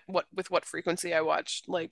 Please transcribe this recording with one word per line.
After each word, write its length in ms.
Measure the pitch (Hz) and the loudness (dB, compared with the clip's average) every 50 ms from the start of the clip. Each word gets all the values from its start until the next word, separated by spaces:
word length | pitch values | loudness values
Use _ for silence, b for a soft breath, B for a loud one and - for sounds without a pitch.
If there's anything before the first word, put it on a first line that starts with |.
| - - | -4 -2
what, 180 | 190 175 - - - | 0 -2 -2 -2 -4
with 180 | 190 185 - | -8 -4 0
what 140 | 180 170 - | 0 0 0
frequency 480 | - - 165 - 175 170 180 - 175 165 | 0 -4 -4 -2 -2 -2 0 0 0 2
I 80 | 160 | 2
watch, 420 | 160 156 156 156 - - - - - - | 4 4 2 2 0 -2 -6 -6 -4 -2
like, 240 | 185 175 165 - | -2 -2 -2 -4